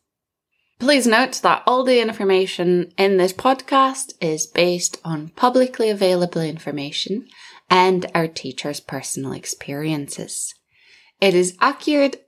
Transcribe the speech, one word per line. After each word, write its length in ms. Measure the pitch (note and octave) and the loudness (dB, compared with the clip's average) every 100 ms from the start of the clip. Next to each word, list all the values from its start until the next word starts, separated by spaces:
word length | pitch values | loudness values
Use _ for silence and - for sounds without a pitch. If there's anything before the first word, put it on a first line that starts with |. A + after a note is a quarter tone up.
| _ _ _ _ _ _ _ - | _ _ _ _ _ _ _ -4
Please 260 | B3 C#4+ | 2 4
note 360 | A#3 A3 C4 - | 4 2 2 0
that 200 | F3+ - - | 0 2 2
all 160 | B3+ | 0
the 180 | C4 B3 | 4 2
information 920 | A3 G#3+ G3 F#3+ F#3 - F3 F3+ E3+ - | 2 -2 2 2 0 -2 0 0 0 0
in 200 | G3 F#3+ | 2 4
this 160 | F#3 | 2
podcast 800 | - C4 C4 - C#4 C4 C4+ - - | 0 0 0 0 2 2 0 -10 -6
is 260 | E3+ D#3 - | -4 -4 -2
based 520 | - F3 F3 - - | 0 2 0 -4 -6
on 260 | E3+ D#3 D#3 | -8 -8 -8
publicly 600 | - B3 B3+ B3+ B3+ A3 | -2 2 2 0 0 -2
available 500 | G3+ F#3+ F3+ F3 E3+ | 2 2 2 0 -2
information 840 | D#3+ D#3 - C#3+ C#3+ - - G#3 - - - - - | -4 -6 -8 -8 -6 -8 -6 -6 -10 -20 -20 -10 0
and 380 | F#3 F#3 F#3 - | 4 4 2 0
our 140 | E3+ D#3+ | -2 -2
teachers' 500 | - C3+ C3 D3 C#3+ | -6 -12 -10 -8 -10
personal 540 | - C#3 - - C3+ | -10 -10 -8 -8 -8
experiences. 1200 | B2+ - - - C#3+ D#3 D3+ C#3+ - - - - - _ _ _ _ _ - | -10 -12 -12 -10 -6 -4 -4 -6 -12 -12 -10 -10 -12 _ _ _ _ _ 0
It 140 | G3 | 2
is 220 | F3 F3+ - | 2 0 0
accurate 640 | B3+ C#4 - D4 C#4 - | 0 0 0 2 2 -2